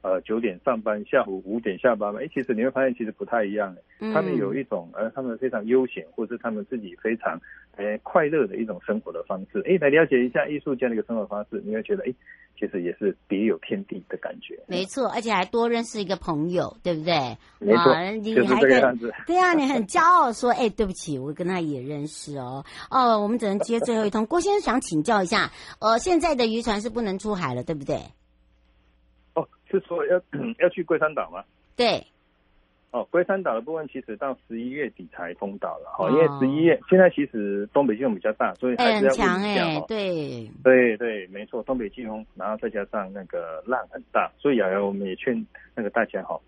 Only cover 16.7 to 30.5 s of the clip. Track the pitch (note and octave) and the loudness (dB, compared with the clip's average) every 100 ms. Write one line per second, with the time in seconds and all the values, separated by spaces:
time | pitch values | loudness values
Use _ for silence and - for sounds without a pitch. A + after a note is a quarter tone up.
16.7 | - F3 D#3+ D#3+ E3 B2+ A2 _ _ G3+ | -4 -4 -2 0 0 0 -8 _ _ 2
17.7 | A3 B2 D#3+ F#3 A3 G#3 A3 A2 B2+ C3+ | 6 6 4 2 -4 0 2 4 6 8
18.7 | B2+ C3 B2 A#2 - - F4 F4+ E4 C4+ | 8 6 2 -6 -8 0 4 4 4 2
19.7 | C4+ G3+ F4 E4 F4+ C#4 A3+ B3 A#3+ A#3+ | 0 0 4 6 6 4 2 0 2 2
20.7 | - G#3 F3 - C#3 C3+ D3 F3 F#3 D#3+ | 0 -2 -2 -6 -6 -6 -4 -2 -2 -2
21.7 | C3+ B2+ D3 D3 - - C#3+ B2 C3+ - | -4 -6 -6 -8 -10 -12 -10 -8 -10 -12
22.7 | - - C4 A#3+ A3 G#3 A#3 G#3 G3 - | -18 -2 2 4 4 2 0 0 -2 0
23.7 | A#3 A#3 A3+ G#3+ G#3+ A3 F4 G4 G4+ D4 | 0 2 0 2 0 0 2 2 2 2
24.7 | A#3+ - D#3 D#3 G#3 F#3 G#3 C#3+ - - | 0 0 -2 2 2 2 0 0 -6 -18
25.7 | - G#3+ A3+ F4+ F4 E4 C#4 A3+ A3 A#3 | -2 2 2 4 2 4 2 2 0 0
26.7 | G#3 A3+ A3 A3 F#3+ G#3+ G3+ D3+ B2 B2+ | -2 -2 -4 -2 -2 -2 -2 -2 -4 -4
27.7 | D#3 C#3 C3 - _ _ _ _ _ _ | -6 -4 -4 -6 _ _ _ _ _ _
28.7 | _ _ _ _ _ _ - - _ _ | _ _ _ _ _ _ -6 -6 _ _
29.7 | G3 - F3 D3 F3+ - D3 B2 | -4 -2 -4 2 0 0 -8 -6